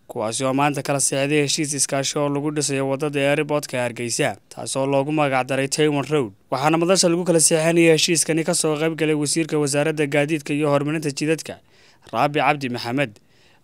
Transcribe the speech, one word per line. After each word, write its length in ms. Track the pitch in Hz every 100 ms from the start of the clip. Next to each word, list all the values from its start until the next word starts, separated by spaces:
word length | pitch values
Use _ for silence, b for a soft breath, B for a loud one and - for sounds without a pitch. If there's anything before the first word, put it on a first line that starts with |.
| -
kuwaasi 360 | 123 107 113
oo 80 | 131
maanta 280 | 135 147 139
kala 180 | 139 139
seexday 400 | - 139 143 151
heshiis 300 | 139 - 143
iskaashi 440 | 143 - 139 135 151
oo 100 | 143
lagu 220 | 143 151
dhisayo 340 | 151 143 135 135
waddada 320 | 135 151 143 139
airport-ka 460 | 143 147 147 - 123
Hargeysa, 540 | 120 117 120 - 135 98 _
taas 280 | - 117 135
oo 100 | 139
loogu 260 | 139 139
magac 340 | 156 143 131 131
daray 200 | 135 135
Taiwan 360 | - 151 143 127
Road. 220 | 151 110 95 -
Waxaana 260 | 131 151 165
madasha 300 | 170 190 175
lagu 160 | 170
kala 160 | 180 165
seexanayay 520 | - 165 165 170 165 156
heshiiskani 480 | - 160 - 160
ka 100 | 160
soo 220 | 170 156 147
qayb 180 | 165 156
galay 180 | 156 151
wasiirka 400 | 143 165 156 151
wasaaradda 480 | 147 143 156 156 143
gaadiidka 460 | 147 147 160 -
iyo 140 | 147 151
horumarinta 400 | 143 143 160 151
jidadka, 440 | 139 151 156 - 90 _ b b b b
Raabi 260 | 113 147 147
Cabdi 280 | 135 151 131
Maxamed, 440 | 120 120 131 139 - b b b b